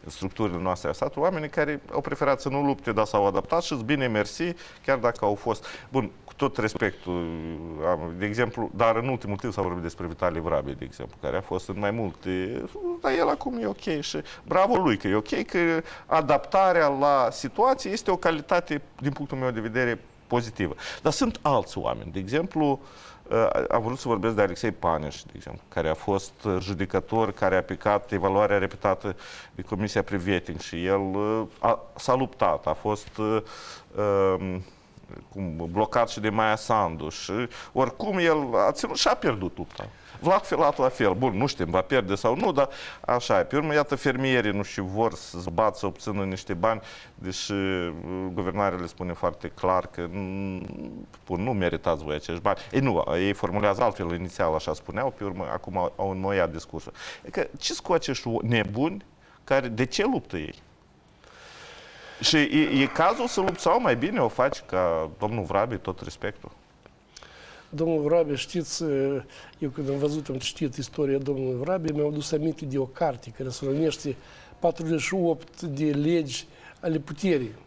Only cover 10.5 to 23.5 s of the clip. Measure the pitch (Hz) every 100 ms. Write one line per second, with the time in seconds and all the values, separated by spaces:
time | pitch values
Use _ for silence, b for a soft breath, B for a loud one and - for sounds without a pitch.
10.5 | 76 67 64 65 - 60 - 69 78 98
11.5 | 92 - 95 101 113 101 80 95 92 92
12.5 | 123 - 415 359 339 269 330 - 294 262
13.5 | 240 214 196 - 151 143 151 - B -
14.5 | 185 202 190 170 101 101 104 - - -
15.5 | 180 170 165 - B - 160 151 143 -
16.5 | 190 190 170 151 135 143 139 120 - 131
17.5 | - 247 262 196 214 - 185 175 160 147
18.5 | 180 175 147 - - 139 135 143 135 127
19.5 | 113 113 117 123 113 - - - 120 113
20.5 | 113 87 71 B B 156 - 247 - 147
21.5 | 127 - - 60 60 53 92 95 143 185
22.5 | 160 147 135 B B B B - 113 113